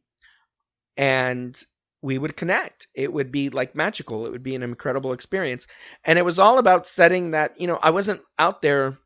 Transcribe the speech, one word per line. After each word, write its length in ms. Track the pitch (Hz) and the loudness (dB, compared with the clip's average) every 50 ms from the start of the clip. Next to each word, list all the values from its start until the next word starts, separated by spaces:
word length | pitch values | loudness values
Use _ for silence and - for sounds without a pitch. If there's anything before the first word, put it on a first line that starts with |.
| _ _ _ _ _ _ _ _ _ _ _ _ _ _ _ _ _ _ - | _ _ _ _ _ _ _ _ _ _ _ _ _ _ _ _ _ _ -4
and 640 | 147 139 135 131 131 127 127 127 123 123 123 127 - - _ _ _ _ _ _ _ | -2 0 0 2 0 0 -2 -4 -6 -8 -12 -14 -16 -20 _ _ _ _ _ _ _
we 160 | - 135 135 | -6 -4 -4
would 200 | 131 147 156 - | -2 -4 -6 -6
connect. 500 | - 175 170 196 277 320 - _ - - _ - | -6 -2 -2 -2 -2 -2 -6 _ -20 -20 _ -8
It 160 | - 135 143 | -6 -6 -4
would 180 | - 147 135 123 | -2 -4 -4 -4
be, 200 | 131 143 139 139 | -2 -4 -2 -2
like, 260 | 127 135 131 - - | -2 -4 -4 -4 -4
magical. 500 | 147 160 208 233 - - - 113 107 117 | -4 -4 -4 -4 -6 -10 -8 -8 -8 -8
It 60 | 117 | -8
would 120 | 127 127 131 | -10 -10 -8
be 120 | 131 131 | -8 -8
an 80 | 127 123 | -6 -6
incredible 480 | 120 120 - - 143 127 135 131 131 | -8 -8 -6 -4 -4 -4 -2 -4 -4
experience. 560 | 127 123 - - 190 190 175 135 123 123 - - - - - - - _ - | -6 -6 -8 -6 -6 -4 -4 -4 -6 -8 -10 -18 -20 -20 -20 -20 -18 _ 2
And 120 | 160 165 | 4 4
it 60 | 175 175 | 4 4
was 160 | 175 165 185 | 2 4 6
all 180 | 190 214 247 | 6 6 6
about 300 | 262 233 190 185 175 - | 6 6 6 4 4 2
setting 440 | - - 185 170 170 180 185 175 165 | 0 2 4 4 6 4 2 -2 -2
that, 280 | 160 151 156 - - - | -2 -2 -2 -4 -4 -6
you 80 | 180 | -4
know, 100 | 175 165 - | -4 -2 2
I 80 | - 160 | 2 2
wasn't 320 | 165 196 196 214 185 - - _ _ | 2 2 0 -2 -4 -6 -10 _ _
out 240 | - 160 185 196 - | 0 0 0 0 0
there 360 | 170 147 143 139 135 135 135 - _ | 0 2 2 2 0 -2 -4 -10 _